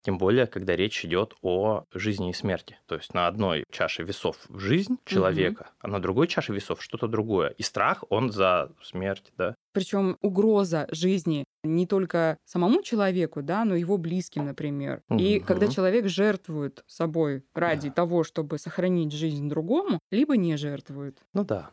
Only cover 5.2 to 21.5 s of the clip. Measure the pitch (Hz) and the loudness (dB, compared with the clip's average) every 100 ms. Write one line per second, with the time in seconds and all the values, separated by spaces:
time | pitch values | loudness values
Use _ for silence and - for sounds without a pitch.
5.2 | 95 95 90 226 - _ - 101 90 98 | 2 2 0 -2 -10 _ -6 -2 0 2
6.2 | 170 - 143 101 - - - 120 113 113 | 2 0 -4 -4 -4 -8 -8 -6 -2 -2
7.2 | 107 98 73 - - - 113 190 - 104 | 0 0 0 -2 -6 0 0 0 -2 0
8.2 | 127 104 95 90 69 - - 90 98 98 | 0 4 4 4 0 -8 -12 -6 -4 -6
9.2 | - - 92 117 _ - 185 196 190 - | -8 -4 -4 -4 _ -6 -2 0 0 0
10.2 | 214 185 220 208 190 160 - 156 185 190 | -2 2 4 4 2 -2 -4 -2 0 2
11.2 | 165 147 135 _ 156 165 180 196 180 170 | 0 -2 -4 _ -2 0 2 0 0 2
12.2 | 160 156 - 180 175 320 - 226 196 180 | 0 0 -4 0 2 2 2 0 2 2
13.2 | 160 151 139 190 226 175 170 196 165 180 | 0 -2 -4 0 2 0 0 0 0 -4
14.2 | - - 143 - 147 143 139 135 - 117 | -4 -4 -6 -4 -4 -4 -4 -6 0 2
15.2 | 190 208 - 185 208 165 185 220 196 170 | 4 2 2 2 2 2 2 2 2 2
16.2 | 208 196 - 156 143 - - - 165 160 | 2 0 -4 -6 -6 -8 -14 -4 -2 0
17.2 | 151 139 - - 170 151 143 135 170 175 | 0 -2 -6 -2 0 0 0 0 2 2
18.2 | 156 - 147 151 - 175 180 180 156 147 | 0 -2 -4 -6 -6 -2 2 2 0 -2
19.2 | 160 147 143 151 165 285 403 180 - 202 | -2 -2 -2 -2 0 0 0 -2 -2 0
20.2 | 302 262 170 151 147 143 - 139 139 - | 2 4 2 0 -2 -6 -10 -10 -10 -12
21.2 | _ 190 208 | _ -2 0